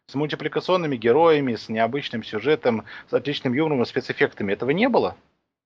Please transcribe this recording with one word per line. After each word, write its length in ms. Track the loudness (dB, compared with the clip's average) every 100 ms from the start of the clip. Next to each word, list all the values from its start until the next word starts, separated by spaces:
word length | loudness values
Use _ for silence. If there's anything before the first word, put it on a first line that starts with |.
| -10
С 60 |
мультипликационными 840 | -4 -4 -4 -6 -4 0 0 0 0
героями, 580 | 4 6 6 4 2
с 140 | -4 -4
необычным 520 | -2 0 -2 -6 -8
сюжетом, 640 | -8 -4 0 2 2 0 -4 -16 -4
с 60 |
отличным 400 | -2 -2 -4 -2
юмором 280 | 0 0 0
и 40 | -2
спецэффектами. 680 | -4 -6 0 -2 -2 -4
Этого 180 | -2 0
не 180 | 0 2
было. 280 | 2 0 -4 _ _ _ _